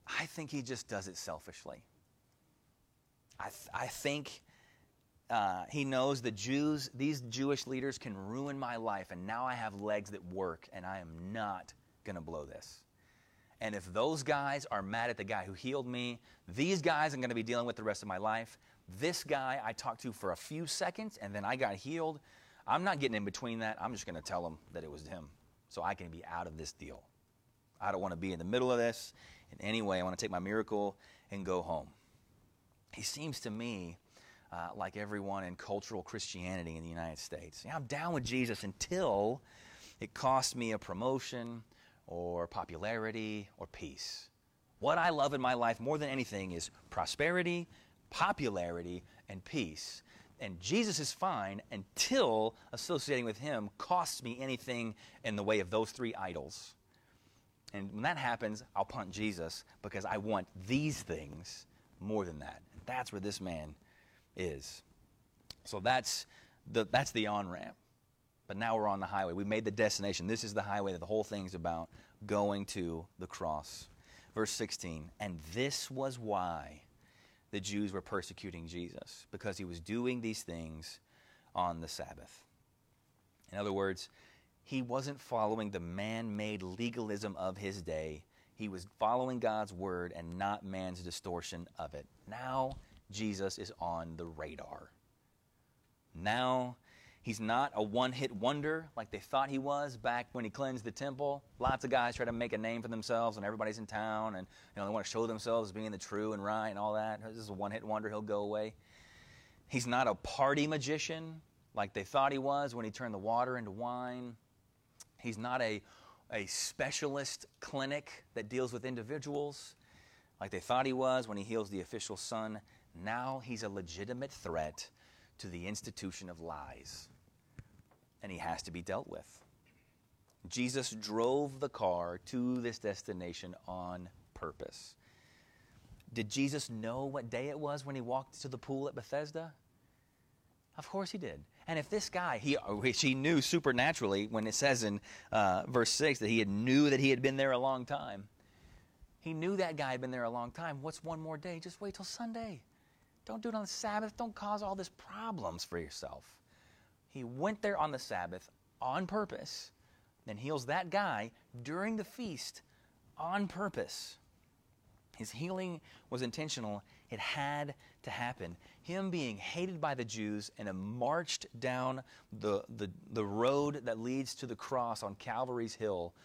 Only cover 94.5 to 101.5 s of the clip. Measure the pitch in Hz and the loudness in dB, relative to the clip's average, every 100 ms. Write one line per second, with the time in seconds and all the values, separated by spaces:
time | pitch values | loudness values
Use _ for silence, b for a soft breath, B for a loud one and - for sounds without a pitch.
94.5 | 76 - - - _ _ _ _ _ _ | -8 -10 -12 -14 _ _ _ _ _ _
95.5 | _ _ _ _ _ _ 82 101 120 127 | _ _ _ _ _ _ -2 0 4 4
96.5 | 127 123 120 B B B B 117 107 110 | 4 0 -6 B B B B -4 -2 2
97.5 | 120 139 107 107 117 127 127 131 101 120 | 4 4 2 2 4 2 2 -2 2 2
98.5 | 147 151 160 156 - 107 101 - 135 135 | 2 0 -2 -4 -8 -6 -8 0 2 2
99.5 | 135 139 143 143 120 123 120 120 123 110 | 2 2 0 0 0 0 0 -2 -4 -4
100.5 | 135 135 127 110 - 139 131 143 143 - | -2 -2 -2 -6 -4 -4 0 0 -2 -6